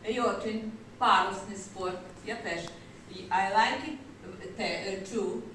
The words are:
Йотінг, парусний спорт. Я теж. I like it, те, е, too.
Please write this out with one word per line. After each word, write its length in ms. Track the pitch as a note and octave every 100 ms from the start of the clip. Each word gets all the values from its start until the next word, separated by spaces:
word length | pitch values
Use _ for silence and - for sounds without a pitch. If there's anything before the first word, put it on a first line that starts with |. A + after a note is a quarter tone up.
Йотінг, 580 | A3 B3 A#3 A#3 A3+ A3 G#3+ - - -
парусний 580 | A#3 G#3 F#3 G3 G#3+ F#3+
спорт. 420 | - - F#3 - - - -
Я 80 |
теж. 260 | A#3 F#3 E3+ E3+ - - - - F#3 -
I 240 | F#3 G3
like 280 | G#3 A#3+ - D#4
it, 680 | - - - F#3 F#3+ F#3 -
те, 80 |
е, 380 | G#3+ G3+ G3 F#3+ F#3
too. 300 | A3+ G3 - -